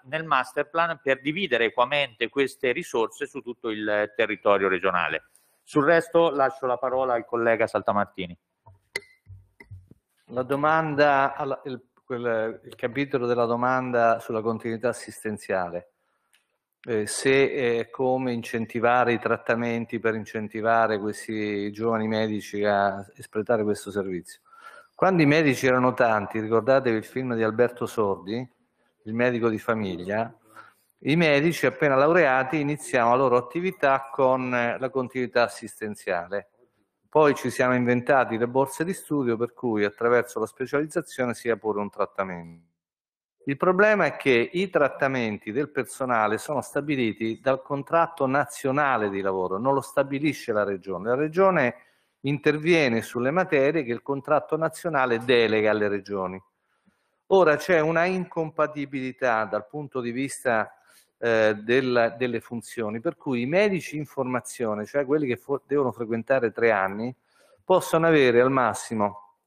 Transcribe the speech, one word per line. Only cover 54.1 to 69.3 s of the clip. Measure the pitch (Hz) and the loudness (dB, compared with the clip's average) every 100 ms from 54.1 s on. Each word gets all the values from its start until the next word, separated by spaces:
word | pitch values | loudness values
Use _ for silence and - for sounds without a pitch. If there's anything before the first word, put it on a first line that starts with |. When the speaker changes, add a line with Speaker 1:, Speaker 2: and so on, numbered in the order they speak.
| 139 139 147 147 156 | -6 0 0 0 -2
Speaker 2:
nazionale | 160 - 175 151 127 117 | -4 -4 -4 0 0 0
delega | 120 123 113 110 107 | 2 4 4 4 2
alle | 107 104 | 2 0
regioni. | 101 95 101 92 92 - _ _ _ _ _ _ _ - | -2 -4 -6 -6 -8 -16 _ _ _ _ _ _ _ 2
Ora | 190 160 147 | 4 6 4
c'è | - 170 | 2 2
una | 156 165 | 2 2
incompatibilità | 175 185 175 - 160 151 147 147 139 139 131 123 127 113 107 | 0 0 -4 -6 -6 -2 -4 -4 -8 -6 -8 -4 0 0 0
dal | 104 - | -4 -6
punto | 147 143 131 | -10 -8 -6
di | 120 | -6
vista, | 120 135 - 131 113 101 - _ _ _ _ | -4 -6 -4 0 0 0 -8 _ _ _ _
eh, | 117 113 110 | 0 4 4
del, | 104 107 123 131 123 117 120 | 2 0 2 2 2 2 0
delle | 127 117 | -4 -4
funzioni, | - 120 - - 107 113 | -8 -12 -10 -8 -6 -6
per | 160 160 | -6 -6
cui | - 123 | -4 -2
i | 123 | 0
medici | 175 214 185 - 147 | 2 2 0 -6 -10
in | |
formazione, | 147 - 127 127 - - 113 104 | -8 -6 -4 -4 -6 -6 -4 -4
cioè | 107 143 135 | -4 -4 0
quelli | 156 143 | 0 0
che | 117 | -4
fo-, | - 139 - | -4 -8 -2
devono | 143 127 | -2 -2
frequentare | - 113 113 113 135 117 | -4 -6 -4 0 0 0
tre | 98 113 | 2 2
anni, | 104 95 101 117 127 _ _ _ _ | 2 0 -2 -8 -10 _ _ _ _
possono | - 185 - 165 165 | 2 2 2 2 4
avere | 160 127 117 | 6 6 6
al | 127 | 4
massimo | 135 120 101 - 113 104 - - | 4 2 0 -4 -2 -2 -2 -16